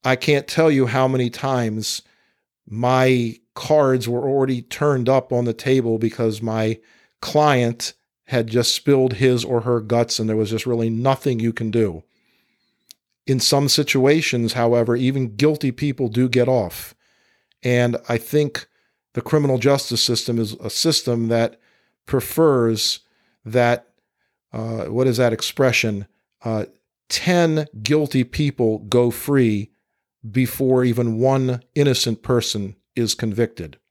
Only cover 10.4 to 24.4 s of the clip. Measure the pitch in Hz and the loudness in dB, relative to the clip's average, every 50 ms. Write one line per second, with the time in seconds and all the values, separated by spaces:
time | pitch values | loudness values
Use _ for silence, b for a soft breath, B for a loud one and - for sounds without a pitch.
10.4 | 110 101 113 110 - 127 120 117 113 113 113 113 123 135 135 - - 143 123 113 | 0 -2 -2 -4 -2 -2 -2 0 0 -2 -2 0 0 0 0 0 0 -2 -2 0
11.4 | 117 117 110 - 117 110 107 117 110 98 82 80 - _ _ _ _ _ _ _ | -2 -2 -2 -2 -6 -2 0 0 0 0 -2 -8 -16 _ _ _ _ _ _ _
12.4 | _ _ _ _ _ _ _ _ _ _ - _ _ _ _ _ _ - 135 127 | _ _ _ _ _ _ _ _ _ _ -20 _ _ _ _ _ _ -2 -2 0
13.4 | - - 147 139 143 135 - 156 143 - - 135 127 139 151 165 156 - - 120 | 2 2 2 2 2 2 0 0 0 0 2 2 4 4 4 2 0 -2 -2 -2
14.4 | 117 110 - 123 117 117 120 120 117 117 120 120 127 127 135 135 127 117 104 101 | -2 -2 -2 0 0 2 2 2 2 2 0 0 0 0 0 -2 -4 -4 -2 0
15.4 | 135 151 151 147 - 135 123 - 147 147 127 - 131 113 107 123 127 127 123 123 | 2 2 2 0 -2 -4 -4 -2 -4 -4 -2 -2 -4 -2 0 0 0 2 2 2
16.4 | 123 123 131 120 101 87 - - - - _ _ _ _ _ _ _ _ _ _ | 2 4 2 0 0 -2 -8 -14 -16 -18 _ _ _ _ _ _ _ _ _ _
17.4 | _ _ _ _ - 127 123 120 120 120 120 - - - 120 113 - - 143 151 | _ _ _ _ -2 0 2 2 2 0 -2 -4 -4 -4 -4 -4 -4 0 0 0
18.4 | 147 143 - - - _ _ _ _ _ _ _ _ _ _ 120 - - 156 151 | 0 0 -4 -10 -12 _ _ _ _ _ _ _ _ _ _ -8 -4 0 0 2
19.4 | 143 143 131 123 107 139 139 135 - - 120 110 - - 120 107 - - 117 117 | 2 2 0 2 2 2 2 2 0 -4 -2 -2 0 0 0 -2 -2 -2 -2 -2
20.4 | 113 107 110 - - 107 - - - 165 151 - - 127 120 117 113 113 117 113 | -2 -4 -6 -10 -12 -8 -4 -2 0 0 0 0 0 -2 -2 -2 0 0 0 0
21.4 | 113 117 - _ _ _ _ _ _ _ _ _ _ - - 131 - - - 160 | 0 -2 -4 _ _ _ _ _ _ _ _ _ _ -2 -2 -2 -2 -2 0 2
22.4 | 165 156 139 127 117 113 110 107 - - - - _ _ _ _ _ _ _ _ | 4 4 4 4 4 2 2 0 -2 -4 -4 -6 _ _ _ _ _ _ _ _
23.4 | _ 113 107 123 120 120 120 120 _ _ _ _ _ _ _ _ _ _ _ _ | _ -2 0 2 2 2 2 0 _ _ _ _ _ _ _ _ _ _ _ _